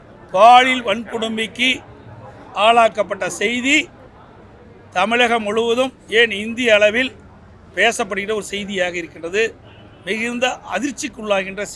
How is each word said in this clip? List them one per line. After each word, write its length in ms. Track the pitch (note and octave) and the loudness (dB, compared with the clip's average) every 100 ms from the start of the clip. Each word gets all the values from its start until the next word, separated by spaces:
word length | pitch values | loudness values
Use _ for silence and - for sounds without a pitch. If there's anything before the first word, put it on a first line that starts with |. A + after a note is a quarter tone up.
| - - - | -20 -20 -6
பாலியல் 520 | F#3 A3 B3 B3+ B3+ A#3 | 6 8 8 6 0 -2
வன்கொடுமைக்கு 840 | G#3 A3+ A#3 A3 A3 A3 - B3+ B3+ - - - - - - - - | -4 -4 -8 -6 -6 -6 -2 -2 -2 -8 -20 -20 -20 -20 -20 -10 2
ஆளாக்கப்பட்ட 640 | G#3+ A#3 A3+ G#3+ F#3 F#3+ F3+ - | 4 6 4 2 -4 -4 -6 -2
செய்தி 360 | G3+ B3 B3 D4+ - - - - - - - - - - - F3+ | -2 -2 2 2 0 -10 -20 -20 -20 -20 -20 -20 -20 -20 -6 -2
தமிழகம் 480 | G3+ A#3 A#3+ A#3 G#3 | 0 2 2 0 -2
முழுவதும், 440 | A3 A#3 A#3 C4 - - G#3 | -2 -2 0 -2 -6 -2 0
ஏன் 140 | A#3+ G3+ | 2 0
இந்திய 340 | A3 A3+ B3 G#3 | -8 -2 4 4
அளவில் 340 | G#3+ A3 C4 - - - - - - - | 4 2 -2 -6 -20 -20 -20 -20 -12 0
பேசப்படுகிற 540 | G#3+ A3 A3 G3 G3+ G#3+ | 0 0 -4 -6 -6 -6
ஒரு 100 | F#3 | -6
செய்தியாக 440 | G3+ G3+ G3 F3+ F3 | -10 -6 -4 -4 -4
இருக்கின்றது. 420 | E3 E3 E3 G3 A3+ - - - - - | -10 -12 -6 -4 -4 -6 -20 -20 -20 -16
மிகுந்த 420 | - G#3+ A#3 A#3+ B3 B3+ - | -8 -6 -4 -2 -4 -4 -8
அதிர்ச்சிக்குள்ளாகின்ற 920 | F#3 C#4 - D4 - G#3+ G3 F#3+ G3 G#3 | -6 -6 -6 -10 -10 -4 -4 -4 -8 -10